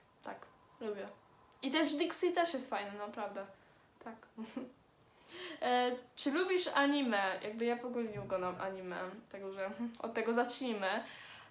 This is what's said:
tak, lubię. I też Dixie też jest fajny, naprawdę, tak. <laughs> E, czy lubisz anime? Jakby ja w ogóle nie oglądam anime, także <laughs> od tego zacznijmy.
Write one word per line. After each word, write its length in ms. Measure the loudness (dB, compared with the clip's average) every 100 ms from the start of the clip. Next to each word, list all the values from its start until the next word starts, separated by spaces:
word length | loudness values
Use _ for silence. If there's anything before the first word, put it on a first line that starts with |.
| -20 -16
tak, 220 | -12 -12 -14 -20 -20 -8
lubię. 280 | -6 -4 -6 -12 -20 -20 -20 -8
I 80 | 0
też 240 | 4 4
Dixie 380 | 4 2 4 4
też 220 | 4 2
jest 160 | 0 -2
fajny, 280 | -2 -2 -6
naprawdę, 480 | -6 -4 -4 -4 -10 -12 -20 -20 -20 -16
tak. 100 | -14 -14 -14 -10
<laughs> 60 | -8 -6 -8 -12 -20 _ -20 -20 -16 -10 -10 -2
E, 340 | 4 4 4 0 -6 -4
czy 140 | 0
lubisz 380 | 2 4 4 4
anime? 720 | 4 6 6 4 4 4 0
Jakby 220 | -2 0
ja 120 | 0 0
w 80 |
ogóle 200 | 0 -2
nie 160 | -2 -4
oglądam 400 | -2 0 0 -2
anime, 500 | -4 -4 -6 -6 -6 -8 -12
także 380 | -10 -8 -4 -4 -2
<laughs> 200 | -4 -4
od 120 | -4
tego 200 | 0 2
zacznijmy. 720 | 4 2 0 -2 0 2 0 -2 -10 -16 -16 -16